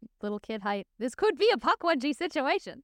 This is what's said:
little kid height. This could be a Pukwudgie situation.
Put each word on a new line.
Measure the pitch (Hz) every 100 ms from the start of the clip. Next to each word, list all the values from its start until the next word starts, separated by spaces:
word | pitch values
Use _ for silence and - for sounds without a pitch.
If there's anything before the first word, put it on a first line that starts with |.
| - _
little | 208 208
kid | - 220
height. | 202 202 - -
This | 240
could | - 427 294
be | 427
a | 339
Pukwudgie | 285 440 339 330 277
situation. | - 339 311 269 381 - 208